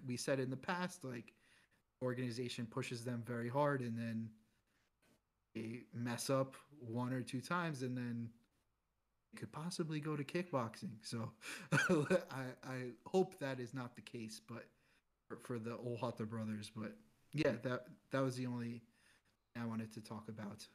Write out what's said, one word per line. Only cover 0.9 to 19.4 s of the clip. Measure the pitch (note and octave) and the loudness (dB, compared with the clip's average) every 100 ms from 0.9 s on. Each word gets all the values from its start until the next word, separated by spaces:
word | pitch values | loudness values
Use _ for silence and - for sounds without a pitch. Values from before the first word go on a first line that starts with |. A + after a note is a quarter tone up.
| - | -2
like, | C3 A#2+ - - _ - _ _ _ _ | -6 -6 -10 -18 _ -20 _ _ _ _
organization | B2+ B2 B2+ A#2 B2 - A2+ | 0 2 0 0 -2 -2 -2
pushes | C3+ A#2+ A#2+ | -2 -2 -2
them | A#2 A#2+ A2+ | 0 -2 0
very | A#2+ A#2+ | 0 2
hard, | C#3 D3 C#3 | 4 6 4
and | A#2+ A#2 | 2 0
then | A#2 A2+ A2+ - _ _ _ _ _ _ _ _ _ _ _ | 0 0 -2 -8 _ _ _ _ _ _ _ _ _ _ _
they | A2+ A2 A#2+ - | -6 -4 -6 -6
mess | A#2+ A#2+ A#2+ - | -2 0 0 2
up | C3+ C3+ - - D3 | 4 2 -2 -18 -12
one | A#2+ A#2 B2 | -4 0 0
or | C3 | 0
two | A#2 B2+ | -2 -4
times, | - F3 E3+ C3+ | 0 0 2 0
and | B2+ B2+ | -2 0
then | A#2+ A#2 A#2 - _ _ _ _ _ _ _ _ _ | -2 -2 -4 -8 _ _ _ _ _ _ _ _ _
it | - | -10
could | - | -8
possibly | D3+ E3 - D#3+ D#3 | -4 -2 0 2 2
go | D3+ | 2
to | D3 | 0
kickboxing. | C3+ F3+ F3+ C3+ A#2 - - A2 | 0 0 2 2 2 -2 -8 -8
So | - A#2 A2+ - - | -6 -4 -4 -6 -10
<laughs> | - - | -10 2
I, | D3 - E3 C#3 F3+ - C3 B2+ - | 6 8 6 6 4 4 -4 -6 -6
I | C#3 B2+ B2+ A#2 - | -6 -4 -4 -8 2
hope | F#3+ F#3 - | 4 4 2
that | C3+ B2+ | -2 -2
is | A#2+ | -2
not | C3+ A#2+ - | -4 -6 -8
the | |
case, | - B2 A2 - - | -10 -8 -6 -8 -10
but | A2 - _ _ _ _ _ - | -10 -10 _ _ _ _ _ -12
for, | - | -8
for | - A#2+ | -2 -2
the | A2 A#2 | 0 -2
Ohata | A#2+ A#2 A#2 - A2 | -2 0 0 0 -2
brothers. | A2+ A2 G#2+ G#2 A2 | 0 0 -2 -4 -4
But | G#2+ - - _ - | -4 -6 -16 _ -4
yeah, | D3 D3+ A2+ | 4 4 4
that, | B2+ B2 - - _ | 2 0 -4 -16 _
that | C3+ | 2
was | C3+ B2 | 2 2
the | B2+ | 0
only | A#2+ A#2 A#2 - _ - - _ _ | -2 -4 -6 -12 _ -20 -20 _ _